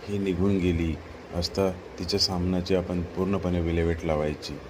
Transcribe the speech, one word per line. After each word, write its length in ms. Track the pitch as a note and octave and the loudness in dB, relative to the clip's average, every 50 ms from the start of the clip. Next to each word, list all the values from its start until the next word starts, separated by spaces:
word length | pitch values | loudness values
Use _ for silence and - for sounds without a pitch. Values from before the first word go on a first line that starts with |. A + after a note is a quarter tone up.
| - - | -6 -4
ही 100 | G2+ G2+ | -4 -2
निघून 400 | G2 F#2+ F2+ E2+ F#2 G2+ G2+ F#2+ | 0 0 2 4 4 4 4 4
गेली 360 | E2+ F2+ E2+ E2+ E2+ E2 D#2 D2+ - - - - - - - | 4 2 2 2 2 0 -2 -4 -8 -14 -16 -16 -14 -6 -4
असता, 360 | F2 E2+ - - G2 F#2+ F#2+ | -4 -4 -2 0 2 2 2
तिच्या 500 | F#2 F2+ - - - - F#2 E2+ - G2 | 0 -4 -12 -14 -10 -8 -4 -2 0 0
सामनाची 540 | - - F#2+ F2+ F2 F2+ F#2 F2+ F2+ F#2 F#2+ | 0 0 0 0 2 2 2 0 2 2 2
आपण 280 | F#2 F2 F#2 F2+ F2 | 0 2 0 -2 -2
पूर्णपणे 580 | F2 E2+ - F2+ F#2 F#2 G2+ F#2+ - F#2 F2+ F2 | -2 -4 -2 -2 0 2 0 0 0 0 2 2
विल्हेवाट 440 | E2+ E2 E2 E2+ E2 E2+ E2+ D#2+ E2 | 2 2 2 2 2 2 2 0 0
लावायची. 500 | E2 D#2 D2+ D2+ D2+ D2+ - - - D2 C#2 - | 0 0 2 2 0 -2 -4 -8 -10 -10 -10 -10